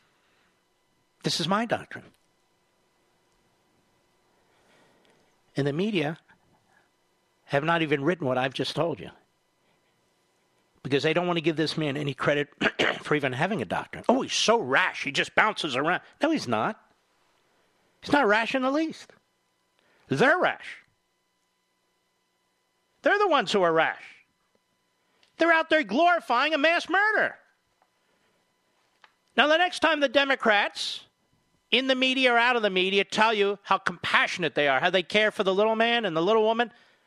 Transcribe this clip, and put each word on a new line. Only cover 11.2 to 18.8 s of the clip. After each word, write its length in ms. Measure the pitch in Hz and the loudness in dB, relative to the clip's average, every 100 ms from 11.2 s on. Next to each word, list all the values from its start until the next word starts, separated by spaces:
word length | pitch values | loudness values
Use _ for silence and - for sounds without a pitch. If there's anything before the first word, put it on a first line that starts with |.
| 180 | 0
want 100 | 170 | -2
to 60 | |
give 140 | 151 156 | -2 -2
this 200 | 156 - | -2 -2
man 200 | 156 139 | -4 -4
any 180 | 143 | -6
credit 340 | 135 - 147 143 - - - | -4 -2 0 -2 -4 -4 -2
<clears throat> 240 | - - | -2 -2
for 140 | - 151 | -2 0
even 160 | 135 | 0
having 280 | 123 175 202 | -2 -2 -2
a 40 | |
doctrine. 400 | 98 80 - 82 - | -4 -6 -8 -6 0
"Oh, 140 | 131 | 0
he's 100 | - | 0
so 280 | - - 233 | -2 2 2
rash. 420 | 139 139 185 - | 2 2 0 -2
He 80 | 143 | -6
just 240 | 143 170 | -4 -2
bounces 400 | - 208 196 165 | 2 2 0 -4
around." 280 | 123 151 175 - - | -2 -2 -2 -6 -4
No, 80 | 294 | 0
he's 160 | 302 123 | 0 0
not. 340 | 110 139 220 _ _ _ _ _ _ _ _ _ _ _ _ | 0 0 -4 _ _ _ _ _ _ _ _ _ _ _ _
He's 120 | - | -2
not 160 | 294 233 | 2 4
rash 260 | 208 226 | 2 2
in 80 | 269 | -2
the 80 | 262 | -2
least. 420 | 285 | -2